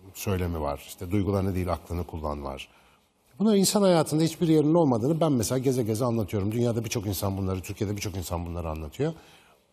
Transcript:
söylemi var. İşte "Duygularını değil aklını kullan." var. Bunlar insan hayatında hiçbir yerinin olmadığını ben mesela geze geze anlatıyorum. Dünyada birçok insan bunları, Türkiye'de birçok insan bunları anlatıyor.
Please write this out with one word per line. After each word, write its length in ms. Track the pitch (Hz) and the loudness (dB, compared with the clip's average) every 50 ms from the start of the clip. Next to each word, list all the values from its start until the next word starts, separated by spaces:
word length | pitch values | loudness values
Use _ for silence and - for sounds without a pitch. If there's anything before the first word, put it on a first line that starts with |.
| - 98 - | -20 -20 -16
söylemi 480 | - - 107 98 90 90 87 85 80 | -8 -4 -2 -2 0 0 -2 -2 -2
var. 220 | 76 71 71 71 - - | -4 -4 -6 -6 -10 -16
İşte 240 | - - 95 87 | -16 -14 -10 -2
"Duygularını 440 | 98 104 95 101 98 98 92 98 90 | -2 0 0 2 0 0 0 0 0
değil 180 | 92 90 87 82 | -2 -2 -2 -2
aklını 300 | - - - 85 87 87 | -4 -4 -8 -6 -6 -6
kullan." 400 | - - 82 76 76 76 73 71 | -6 -8 -8 -6 -6 -6 -6 -8
var. 240 | 67 69 69 - - _ _ _ _ _ _ _ _ _ _ _ _ _ - | -10 -10 -10 -12 -16 _ _ _ _ _ _ _ _ _ _ _ _ _ 0
Bunlar 160 | 196 220 208 | 2 4 4
insan 260 | 196 185 180 - 214 | 4 4 4 4 4
hayatında 420 | 202 190 175 165 147 - 151 156 165 | 6 6 6 6 4 2 2 2 2
hiçbir 240 | 156 - - 175 160 | 2 0 0 2 4
yerinin 260 | 160 156 143 151 160 | 4 6 6 6 4
olmadığını 460 | 175 165 139 123 110 110 139 170 151 | 4 4 4 2 2 2 0 2 2
ben 100 | 165 156 | 2 2
mesela 260 | 139 120 107 - 127 135 | 2 2 2 0 0 0
geze 240 | 120 139 123 127 117 | 0 0 2 2 0
geze 220 | 104 110 107 131 | 0 0 0 0
anlatıyorum. 460 | 123 113 113 107 - - 104 95 104 | 0 0 0 -2 -2 -2 -2 -2 -2
Dünyada 320 | 107 120 120 120 110 117 110 | 0 0 0 0 0 0 -2
birçok 200 | 107 - 123 98 | -4 -4 -4 -2
insan 320 | 104 95 - 101 98 98 95 | -4 -4 -2 -2 -2 -2 -2
bunları, 240 | 95 95 95 92 | -2 -2 -4 -4
Türkiye'de 340 | 90 - 98 - 107 98 104 | -6 -8 -6 -4 -4 -4 -4
birçok 200 | 101 - 107 85 | -4 -6 -6 -6
insan 300 | 98 85 - 87 87 87 | -6 -6 -6 -6 -6 -6
bunları 240 | 85 85 87 82 80 | -6 -8 -6 -6 -6
anlatıyor. 440 | 78 80 78 76 - - 139 160 165 - - - - - _ _ _ _ _ _ | -6 -6 -8 -10 -6 -4 -4 -4 -4 -6 -14 -20 -20 -20 _ _ _ _ _ _